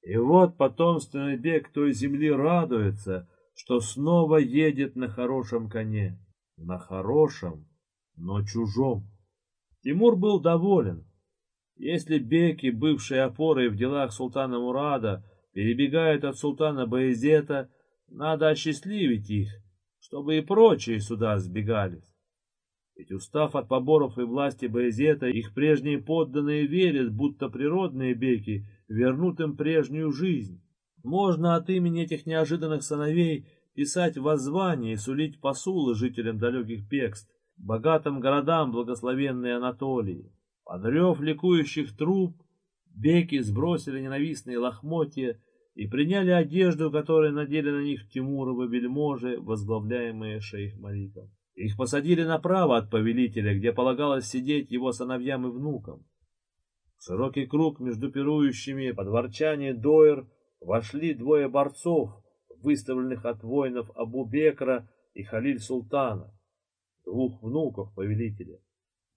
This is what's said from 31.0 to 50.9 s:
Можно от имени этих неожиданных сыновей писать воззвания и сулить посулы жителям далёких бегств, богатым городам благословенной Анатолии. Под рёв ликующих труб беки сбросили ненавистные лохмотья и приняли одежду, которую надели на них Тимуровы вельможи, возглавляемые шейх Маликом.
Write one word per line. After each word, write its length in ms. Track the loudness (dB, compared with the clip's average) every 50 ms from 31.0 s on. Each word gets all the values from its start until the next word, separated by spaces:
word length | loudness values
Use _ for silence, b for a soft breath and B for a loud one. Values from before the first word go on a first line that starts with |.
Можно 540 | _ -4 -2 0 2 2 2 2 2 2 2
от 140 | 2 0 0
имени 340 | 0 2 2 2 0 0 -2
этих 220 | -4 -4 -6 -4
неожиданных 580 | -2 0 0 0 0 0 -2 -2 -4 -4 -4 -4
сыновей 640 | -4 -4 -2 -2 0 2 2 2 2 0 -2 -6 b b b b b _
писать 440 | -4 -4 -2 0 0 0 0 -2 -2
воззвания 720 | 0 0 0 0 0 -2 -2 0 0 0 0 -2 -2 -4
и 60 | -4 -4
сулить 420 | -4 -4 -2 -2 -2 -4 -4 -6
посулы 560 | -4 -4 -4 -4 -4 -4 -2 0 0 0 0
жителям 420 | 0 -2 -4 -4 -4 -6 -4 -4 -2
далёких 480 | -2 -2 -2 -2 -4 -6 -8 -10 -8 -6
бегств, 440 | -4 -4 -2 -4 -6 -10 -18 _ _ _ _ _ _
богатым 640 | _ -8 -6 -6 -2 0 2 2 2 0 -2 -6 -2
городам 520 | 0 0 0 2 2 2 2 2 0 0
благословенной 840 | -2 -4 -4 -4 -6 -6 -4 -4 -2 -2 -2 -2 -2 -4 -4 -4 -4
Анатолии. 800 | -2 -4 -4 -6 -4 -4 -4 -2 -2 -2 -4 -6 -8 -12 -20 _ _ _ _ _ _ _
Под 220 | -14 -12 -6 -4
рёв 340 | 0 2 4 4 4 2 0
ликующих 800 | 0 -4 -4 0 2 4 4 4 4 0 -2 -4 -6 -6 -4 -4
труб 380 | -2 0 2 2 0 -2 -4 -10 _ _ _ _ _ _ _ _ _ _ _
беки 440 | -2 2 4 4 4 4 2 0 -2
сбросили 640 | 0 0 0 0 0 0 0 -2 -2 -6 -8 -8
ненавистные 580 | -6 -6 -4 -2 -2 -4 -4 -8 -10 -6 -4 -2
лохмотья 800 | -2 -2 -4 -6 -10 -6 -2 -2 -2 -2 -2 -4 -4 -4 -4 -6 _ _ _ _ _ _ _
и 140 | -10 -8 -4
приняли 420 | 0 0 2 2 2 2 4 4
одежду, 600 | 4 4 4 2 2 2 4 4 4 2 0 0
которую 420 | 0 -2 0 4 4 4 6 4 2
надели 380 | -2 -4 -2 -2 -2 0 0
на 100 | -2 -2
них 260 | -2 -4 -6 -6 -10 -10
Тимуровы 580 | _ -6 -4 -4 -4 -4 -2 -4 -2 -2 -4 -2
вельможи, 720 | -2 -2 -2 -2 -2 -2 -2 -2 -2 -4 -4 -6 -6 -6
возглавляемые 1000 | -6 -6 -6 -4 -2 -4 -4 -4 -2 -4 -4 -4 -4 -6 -8 -8 -8 -8 -8 -8
шейх 360 | -10 -10 -10 -8 -8 -8 -10 -12
Маликом. 540 | -12 -10